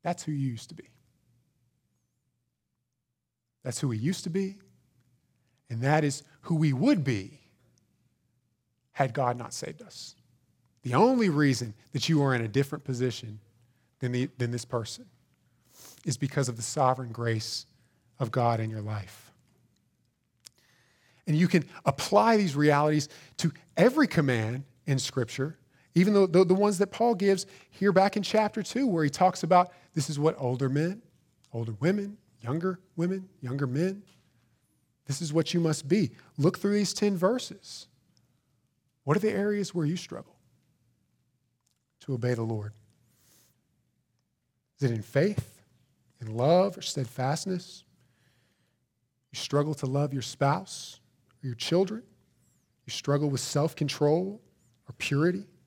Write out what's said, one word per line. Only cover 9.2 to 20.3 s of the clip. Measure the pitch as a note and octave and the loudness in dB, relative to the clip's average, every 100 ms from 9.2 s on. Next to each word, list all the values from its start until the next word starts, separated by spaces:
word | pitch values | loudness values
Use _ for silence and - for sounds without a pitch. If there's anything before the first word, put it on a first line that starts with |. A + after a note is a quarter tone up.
| B2+ A#2+ | -2 -2
not | C3 | -8
saved | - - D#3 | -10 -12 -14
us. | G#3+ - - - _ _ _ _ _ _ | -18 -18 -20 -20 _ _ _ _ _ _
The | B2 | -2
only | B2 A3+ C4 G#3 | 4 4 4 2
reason | D3 D3 A#2+ A#2+ G#2 _ | 4 2 2 -4 -12 _
that | C#3+ - | -6 0
you | D#3+ | 2
are | C#3 | 2
in | B2+ | 0
a | A2+ | 0
different | A#2 C#3 D3 | 0 -2 -4
position | - B2 B2+ A2+ A2+ G#2+ _ _ _ _ _ _ | -8 -4 -2 -4 -12 -16 _ _ _ _ _ _
than | B2+ | -4
the, | B2 C3 - | -2 -4 -4
than | A#2+ | -4
this | A#2+ | -4
person | A#2 B2 A2 - A#3+ _ _ _ _ _ _ _ - - | -4 -6 -6 -12 -18 _ _ _ _ _ _ _ -20 -12
is | - A#2+ | -6 -4
because | C3+ D3 B2 | -2 0 -2
of | A#2 | -4
the | |
sovereign | A2 - C3 C3 B2 | -8 0 2 2 -4
grace | A2+ A#2 A2+ - - - _ _ _ _ _ | -6 -2 -2 -4 -10 -12 _ _ _ _ _
of | A#2+ | -4
God | B2+ A#2+ A2+ | 0 2 0
in | A2 | -2
your | A2 | -6
life. | G#2 G#2+ F#2+ - - _ _ _ _ _ _ _ _ _ _ | -6 -8 -10 -18 -20 _ _ _ _ _ _ _ _ _ _